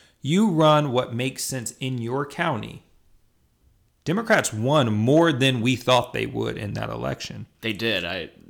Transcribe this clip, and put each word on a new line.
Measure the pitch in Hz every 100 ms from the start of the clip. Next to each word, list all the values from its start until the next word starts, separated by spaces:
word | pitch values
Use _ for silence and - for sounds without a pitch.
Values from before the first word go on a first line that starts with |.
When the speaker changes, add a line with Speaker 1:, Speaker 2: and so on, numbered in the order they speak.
| _ _
Speaker 1:
You | 131 180 220
run | 160 156 151 147
what | 123 127 113
makes | 131 -
sense | - 131 113 -
in | 131 127
your | 117 135 143
county. | - 170 120 110 - - _ _ _ _ _ _ _ _ _ _ _ -
Democrats | 190 226 196 -
won | 110 120 151 120
more | 107 113 151 165
than | 135 135 127
we | 117 123
thought | - 123 -
they | 113 113
would | 113 113 110
in | 104
that | 107 107
election. | 117 127 131 - 104 107 _
Speaker 2:
They | 113
did. | 98 113 98 85
I, | 92 78 -